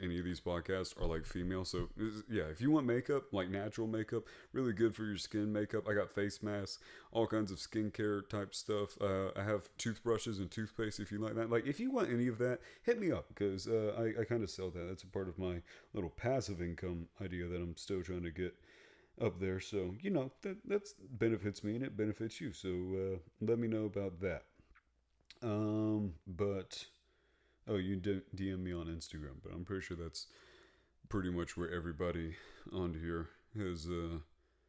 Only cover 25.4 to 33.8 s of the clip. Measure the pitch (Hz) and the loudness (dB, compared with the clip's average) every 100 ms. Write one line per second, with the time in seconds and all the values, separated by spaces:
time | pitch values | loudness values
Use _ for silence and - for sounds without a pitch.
25.4 | 117 107 107 107 110 107 101 78 - 90 | 0 2 2 4 4 4 2 -2 -8 0
26.4 | 101 98 90 - - - _ _ _ _ | 2 2 -4 -8 -12 -16 _ _ _ _
27.4 | _ _ - 104 92 98 98 95 - 92 | _ _ -2 0 2 2 2 0 -2 -4
28.4 | 95 95 92 87 82 82 - 80 73 65 | -2 0 -2 -2 -4 -6 -6 -8 -10 -10
29.4 | - 87 87 95 87 85 82 - - - | -10 -8 -4 -4 -4 -6 -6 -8 -12 -16
30.4 | - - - _ _ _ - 104 90 87 | -20 -20 -20 _ _ _ -4 0 2 2
31.4 | 85 - 85 87 85 78 87 85 82 82 | 0 -2 -2 0 -2 0 0 0 -2 -6
32.4 | - - - - 87 80 82 85 80 - | -14 -18 -6 -2 0 0 -2 -2 -2 -8
33.4 | _ 110 95 87 | _ -4 -2 -2